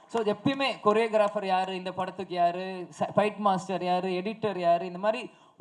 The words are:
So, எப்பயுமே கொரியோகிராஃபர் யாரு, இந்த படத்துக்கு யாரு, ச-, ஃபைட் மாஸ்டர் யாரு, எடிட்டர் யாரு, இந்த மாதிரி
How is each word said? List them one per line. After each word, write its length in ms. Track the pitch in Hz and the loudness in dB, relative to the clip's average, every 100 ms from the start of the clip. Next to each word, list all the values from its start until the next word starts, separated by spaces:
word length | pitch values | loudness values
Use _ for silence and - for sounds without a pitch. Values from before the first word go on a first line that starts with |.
| - | -6
So, 160 | 233 | -2
எப்பயுமே 560 | 208 208 277 269 269 214 | 0 0 0 0 -2 0
கொரியோகிராஃபர் 640 | 208 208 226 214 208 208 196 | 2 4 4 4 2 0 0
யாரு, 300 | 185 185 190 | 0 0 -4
இந்த 160 | 185 | -6
படத்துக்கு 440 | 185 185 180 190 175 | -6 -6 -6 -6 0
யாரு, 540 | 175 175 190 185 175 - | 2 0 -6 -8 -10 -6
ச-, 100 | 185 156 | -2 2
ஃபைட் 220 | 208 190 | 0 2
மாஸ்டர் 460 | 208 185 180 185 | 2 2 0 -2
யாரு, 260 | 180 180 185 | 0 0 0
எடிட்டர் 480 | 180 185 220 214 180 | -2 -4 -4 -4 0
யாரு, 280 | 175 170 185 | 2 2 0
இந்த 140 | 180 | -4
மாதிரி 320 | 208 233 202 - - - | -2 -2 -4 -14 -20 -2